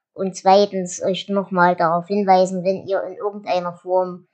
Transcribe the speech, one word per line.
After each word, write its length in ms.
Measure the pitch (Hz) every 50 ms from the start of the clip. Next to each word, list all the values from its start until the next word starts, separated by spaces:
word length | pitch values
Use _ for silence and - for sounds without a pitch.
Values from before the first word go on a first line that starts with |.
| _ _ _
und 200 | - 196 185 175
zweitens 640 | - - 190 190 202 202 202 196 190 180 180 - - -
euch 260 | 185 185 170 - -
nochmal 460 | 196 202 185 196 190 180 175 180 180
darauf 320 | 175 175 160 170 175 170
hinweisen, 560 | - 202 208 202 190 185 185 185 180 185 185 170
wenn 240 | 190 190 185 -
ihr 160 | 190 196 - -
in 140 | 190 185
irgendeiner 560 | - 202 208 202 208 208 - 175 180 175 175 175
Form 540 | 175 - 180 180 185 185 180 180 175 - _